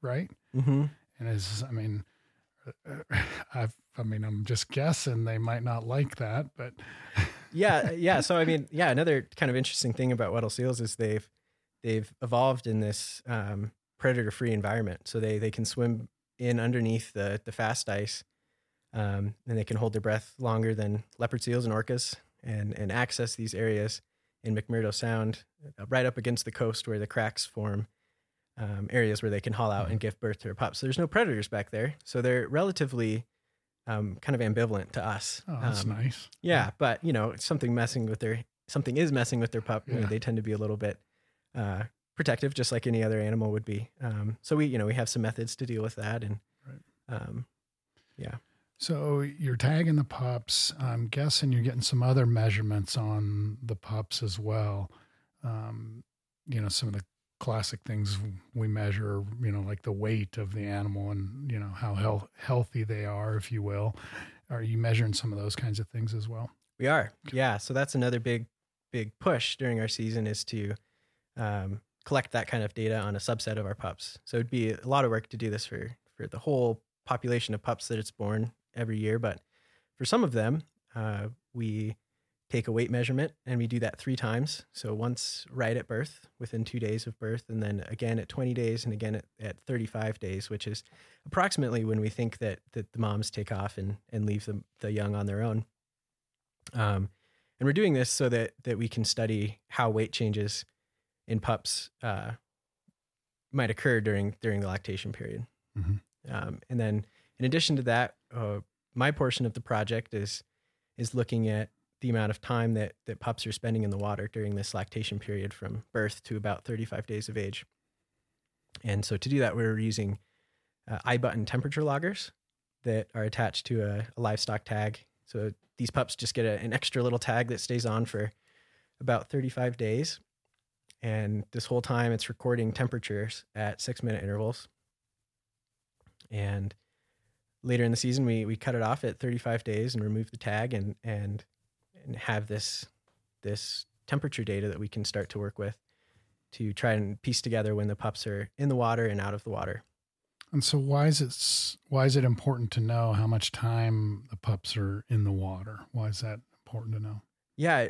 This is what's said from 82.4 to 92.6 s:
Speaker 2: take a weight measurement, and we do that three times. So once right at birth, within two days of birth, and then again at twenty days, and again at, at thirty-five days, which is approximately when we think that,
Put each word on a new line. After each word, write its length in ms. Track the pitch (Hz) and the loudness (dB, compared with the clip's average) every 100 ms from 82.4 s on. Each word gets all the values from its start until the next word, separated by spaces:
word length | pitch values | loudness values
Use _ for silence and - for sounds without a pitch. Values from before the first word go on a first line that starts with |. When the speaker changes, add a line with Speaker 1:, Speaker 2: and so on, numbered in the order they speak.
| _ | _
Speaker 2:
take 160 | 123 113 | -2 2
a 60 | |
weight 180 | 113 123 | 2 2
measurement, 420 | 120 120 131 156 - - | 2 2 0 -2 -4 -4
and 100 | 123 | 0
we 100 | 117 | 0
do 120 | 120 | 0
that 200 | 113 - | 0 -2
three 180 | - 127 | -4 -2
times. 500 | 117 117 143 - - | 0 0 -2 -4 -12
So 200 | - 110 | -10 -6
once 520 | 107 123 120 - - - | -2 -2 -2 -6 -8 -8
right 260 | 127 113 117 | -2 0 0
at 100 | - | -2
birth, 420 | 113 151 - - - | -4 -4 -8 -20 -12
within 240 | 117 113 | -6 -4
two 160 | 110 123 | -4 -2
days 260 | 113 110 117 | -2 -2 -6
of 120 | 110 | -8
birth, 260 | 110 117 - | -6 -6 -6
and 140 | 110 | -4
then 220 | 104 101 - | -2 -2 -4
again 300 | 117 117 113 | -4 -2 0
at 100 | 98 | -2
twenty 240 | - 127 | -2 -2
days, 320 | 123 117 117 | 0 0 0
and 80 | 120 | -2
again 220 | 104 110 | -4 -4
at, 100 | 110 - - | -4 -8 -12
at 200 | 107 - - | -10 -10 -4
thirty-five 520 | 127 110 113 110 107 | -4 -2 -2 -4 -4
days, 320 | 95 95 - | -4 -4 -4
which 160 | 107 - | -6 -6
is 160 | 104 - - - _ | -8 -10 -20 -20 _
approximately 600 | - - 196 - 131 117 | -4 2 2 2 2 2
when 160 | 110 110 | 2 2
we 80 | 107 | 0
think 300 | - 117 - | 0 -2 -2
that, 220 | 113 92 | -4 -4